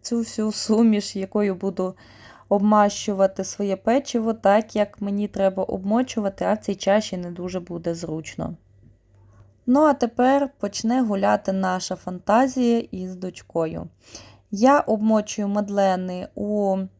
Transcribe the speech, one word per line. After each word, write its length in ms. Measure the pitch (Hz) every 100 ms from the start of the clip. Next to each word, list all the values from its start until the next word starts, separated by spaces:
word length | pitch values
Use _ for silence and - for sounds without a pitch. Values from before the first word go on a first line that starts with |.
цю 160 | - 233
всю 340 | 226 - 214
суміш, 640 | 208 - 214 233 208 202 196
якою 400 | 190 214 208 185
буду 380 | 190 185 185 185 - - - - _
обмащувати 920 | 202 208 214 208 - - 196 196 196
своє 320 | 190 - 202 190
печиво, 580 | - 254 262 240 220
так 420 | 226 196 208 220 214
як 260 | 208 -
мені 260 | 202 202 208
треба 360 | - 196 190
обмочувати, 800 | - 190 196 226 254 - 202 190 180
а 80 |
в 40 | 214
цій 180 | - 196
чаші 420 | - 208 214 180
не 140 | 175
дуже 280 | 175 180 180
буде 360 | 175 170 170 170
зручно. 600 | 165 160 156 - - 170 _ _ - _ _ _ _ _ - _ -
Ну, 160 | 269
а 120 | 311
тепер 560 | 285 233 - 254 277 277 _
почне 420 | 202 - 220 254
гуляти 500 | 233 196 196 208 -
наша 440 | 190 190 185 - 185
фантазія 840 | - 180 - 220 262 254 240 233 -
із 240 | 185 185 185
дочкою. 720 | 185 175 - 170 160 165 170 _ - - - - _
Я 280 | 196 254 285
обмочую 680 | - 214 214 220 214 - 202
мадлени 800 | 208 202 202 196 185 185 180 - -
у 420 | 208 208 196 190 190